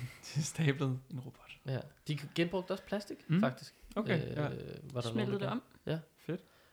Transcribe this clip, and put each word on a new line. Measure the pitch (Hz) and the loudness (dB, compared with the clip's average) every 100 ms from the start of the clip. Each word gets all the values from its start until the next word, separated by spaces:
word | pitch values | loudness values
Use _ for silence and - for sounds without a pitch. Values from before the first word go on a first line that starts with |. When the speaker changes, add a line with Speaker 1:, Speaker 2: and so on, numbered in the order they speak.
| 123 | 0
Speaker 1:
<laughs> | - - 143 | -10 -6 -2
De | |
stablede | 156 - 151 139 139 127 - | 0 2 4 4 2 0 -4
en | 127 | -8
robot. | 135 - - - - | -8 -12 -18 -12 -4
Speaker 2:
Ja. | 127 - - - | -4 -4 -10 -4
De | 147 147 - | -4 -2 0
genbrugte | 170 185 175 | 2 2 -2
også | 196 | -4
plastik, | - 202 - - - | -2 -4 -4 -8 2
Speaker 1:
Mm. | 165 | 4
Speaker 2:
faktisk. | 208 131 - - - - | 4 2 -10 -18 -8 -2
Speaker 1:
Okay, | 226 170 - | 2 2 2
Speaker 2:
Øh, | 147 | 0
Speaker 1:
ja. | |
Speaker 2:
var | 147 | 0
der | - - - 135 | -2 -6 -10 -6
nogen, | 123 | -2
Speaker 3:
Smeltede | - 220 202 | 0 2 2
Speaker 2:
der | |
Speaker 3:
det | 202 | 2
Speaker 2:
gjorde. | 196 | 0
Speaker 3:
om? | 233 - - - | -2 -6 -8 -2
Speaker 2:
Ja. | 156 - _ | -2 -4 _
Speaker 1:
Fedt. | - 170 - - - | -4 -4 -6 -20 -20